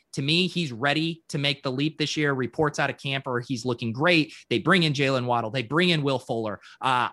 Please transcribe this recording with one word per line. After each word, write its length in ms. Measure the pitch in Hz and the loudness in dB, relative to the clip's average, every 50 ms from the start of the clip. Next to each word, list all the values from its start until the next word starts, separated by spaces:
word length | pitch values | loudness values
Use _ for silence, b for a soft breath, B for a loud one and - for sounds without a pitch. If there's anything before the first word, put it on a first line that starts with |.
| _ _ | _ _
to 100 | - - | -8 -6
me, 260 | 135 143 160 175 185 175 | -2 0 2 2 2 0
he's 260 | - 175 170 135 120 | 0 -2 -4 -4 -4
ready 500 | 107 127 143 143 156 160 165 170 165 _ - | -2 0 0 2 2 0 -2 -4 -6 _ -8
to 80 | - 151 | -6 -2
make 260 | 139 143 143 - - | 0 0 -2 -2 -4
the 80 | 139 | -4
leap 260 | 127 135 143 156 147 - | -2 0 -2 -2 -2 -2
this 200 | 151 139 - 151 | -4 -4 -2 -2
year. 160 | 151 143 139 | 0 0 0
Reports 440 | 131 127 117 - - 156 147 - - | 0 -2 -4 0 0 0 0 0 0
out 120 | 147 131 | -2 -2
of 80 | 127 - | -2 -6
camp 280 | - 143 135 135 - | -6 -6 -6 -4 -4
are 140 | 139 123 120 | -2 -4 -4
he's 240 | 117 - 135 113 117 | -2 -4 -6 -4 -2
looking 300 | 127 120 117 120 113 110 | -2 -2 -2 -2 -4 -2
great. 400 | 127 151 175 180 160 147 - B B B B | 2 4 4 6 6 4 2 B B B B
They 100 | 123 113 | -2 0
bring 240 | - 147 185 185 165 | 2 4 4 4 4
in 80 | 156 | 2
Jaylen 320 | 139 139 143 135 135 127 123 | 2 2 2 2 2 2 0
Waddle. 260 | 123 120 120 113 110 | 0 0 0 0 -2
They 140 | 110 131 117 | -4 -6 -6
bring 280 | 110 143 165 180 180 | -2 0 2 2 4
in 120 | 170 156 139 | 2 2 2
Will 160 | 143 135 120 | 0 -2 -2
Fuller. 400 | - - 123 117 110 107 98 - B B B B | -2 -4 -4 -4 -2 -4 -6 -8 B B B B
Uh, 260 | 110 131 127 123 120 - | -2 0 2 2 0 -2